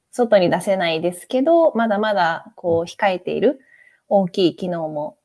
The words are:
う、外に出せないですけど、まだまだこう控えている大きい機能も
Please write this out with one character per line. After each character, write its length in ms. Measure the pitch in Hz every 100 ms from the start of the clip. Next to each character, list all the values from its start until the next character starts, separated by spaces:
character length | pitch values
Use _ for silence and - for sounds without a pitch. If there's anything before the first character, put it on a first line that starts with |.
| _
う、 40 | -
外 220 | 233 208
に 140 | 175
出 100 | 170
せ 160 | 190 190
な 140 | 170
い 100 | 160
で 120 | 175
す 140 | 175 -
け 140 | 254
ど、 300 | 277 339 320
ま 140 | 226 226
だ 100 | 202
ま 160 | 214
だ 400 | 196 165 160 - -
こ 240 | 175 165
う 60 | 170
控 260 | - 202
え 60 | 180
て 120 | 165
い 100 | 156
る 180 | 208 294 _ _ _ _ _
大 180 | 202 185
き 220 | 202 175
い 60 | -
機 140 | 180
能 200 | 170 156
も 280 | 151 151 -